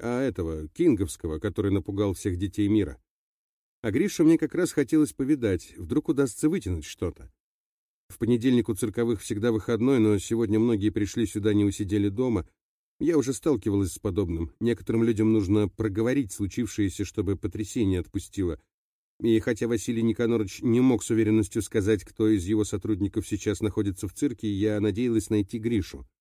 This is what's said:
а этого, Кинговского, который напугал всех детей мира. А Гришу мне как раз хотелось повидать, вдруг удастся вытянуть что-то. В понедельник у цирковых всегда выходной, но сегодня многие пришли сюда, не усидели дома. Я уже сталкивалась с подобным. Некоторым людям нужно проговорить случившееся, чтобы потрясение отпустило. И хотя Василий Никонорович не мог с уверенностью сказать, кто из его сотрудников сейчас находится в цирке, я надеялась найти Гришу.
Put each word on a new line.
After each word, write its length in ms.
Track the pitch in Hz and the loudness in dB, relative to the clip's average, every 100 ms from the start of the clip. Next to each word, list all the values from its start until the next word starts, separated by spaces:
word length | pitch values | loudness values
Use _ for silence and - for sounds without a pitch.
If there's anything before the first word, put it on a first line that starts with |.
а 180 | 117 123 | -2 -2
этого, 460 | 135 98 82 80 78 | -2 -4 -6 -6 -8
Кинговского, 720 | - 170 104 92 - 82 78 | 0 2 2 0 -4 -8 -4
который 320 | 104 90 98 | -4 -2 0
напугал 420 | 98 95 98 101 | 0 -2 -2 -2
всех 220 | 87 104 87 | -2 -4 -4
детей 320 | 98 - 101 | -4 0 2
мира. 340 | 107 76 65 _ _ _ _ _ _ _ _ | 2 0 -6 _ _ _ _ _ _ _ _
А 100 | 113 | -4
Гришу 340 | 104 196 - 160 | 0 0 2 4
мне 120 | 165 | 4
как 160 | 156 | 2
раз 200 | 160 170 | -2 -2
хотелось 400 | - 135 156 147 | 0 2 2 2
повидать, 600 | - 135 147 113 90 - - | 0 -2 0 0 -2 -4 -14
вдруг 320 | 87 151 156 | -4 -2 0
удастся 400 | 135 139 - 156 | 0 0 0 0
вытянуть 340 | 185 92 85 | 0 -2 -6
что-то. 480 | - - 85 - - _ _ _ _ _ _ _ - | -8 -8 -8 -8 -16 _ _ _ _ _ _ _ -20
В 80 | - | -2
понедельник 500 | 113 120 127 123 113 | 2 4 4 4 2
у 80 | 107 | -2
цирковых 460 | 110 120 117 107 | -2 0 -2 -2
всегда 320 | - 104 120 | -4 -2 0
выходной, 460 | 110 - 113 123 135 | 0 0 0 4 4
но 180 | 107 101 | 4 4
сегодня 400 | - 113 110 110 | 0 -2 2 2
многие 300 | 113 110 104 | 2 2 0
пришли 360 | 104 101 117 110 | 0 -2 -2 -2
сюда, 280 | 107 107 | 0 2
не 100 | 104 | 4
усидели 460 | 101 95 98 104 101 | 2 0 -2 0 0
дома. 360 | 101 127 101 - _ _ _ _ - | 0 0 -2 -4 _ _ _ _ -4
Я 180 | - 156 | 0 2
уже 140 | 127 | 0
сталкивалась 640 | 131 160 120 107 101 95 | -2 0 0 0 0 0
с 60 | - | -4
подобным. 520 | 104 92 90 82 80 - | -4 -2 0 -2 -4 -2
Некоторым 440 | 117 117 - 113 | -2 -2 -2 0
людям 280 | 117 107 110 | 2 2 4
нужно 380 | 110 92 104 98 | 4 4 2 0
проговорить 640 | - 107 98 113 135 110 | -2 -4 0 0 0 -2
случившееся, 720 | - 101 - 110 - 101 - 98 | -6 -6 -4 -4 -2 -2 -2 -6
чтобы 320 | - 95 92 | -4 -2 -4
потрясение 640 | 98 101 101 127 98 92 | -6 -8 -6 -2 0 0
отпустило. 580 | - 98 - - 87 80 _ _ _ _ _ - | -2 -8 -8 -4 -4 -4 _ _ _ _ _ -4
И 200 | 113 110 | 2 2
хотя 280 | 127 110 117 | 2 -2 -2
Василий 360 | 117 - 113 | -2 -2 0
Никонорович 580 | 113 104 117 117 101 - | 0 0 0 0 -2 -4
не 180 | 127 113 | 0 4
мог 240 | 131 117 | 4 2
с 60 | - | 0
уверенностью 540 | 110 107 110 98 113 | 2 4 2 2 -2
сказать, 400 | - 113 98 107 | -4 -2 2 0
кто 260 | - - 110 | -2 0 2
из 160 | 107 85 | 2 0
его 180 | 107 | -2
сотрудников 640 | 101 101 110 98 98 - - | -2 -4 -4 -2 -2 -4 -4
сейчас 340 | 104 107 95 | -4 -4 -2
находится 460 | 107 110 101 90 95 | -2 -2 -4 -4 -8
в 60 | |
цирке, 340 | - 143 113 107 | -4 -4 -4 -4
я 320 | 98 107 104 | -2 0 0
надеялась 520 | 107 98 127 110 - | 0 0 0 0 0
найти 260 | 107 101 117 | 0 -2 -4
Гришу. 500 | 113 113 87 - - _ | -2 -2 -2 -8 -20 _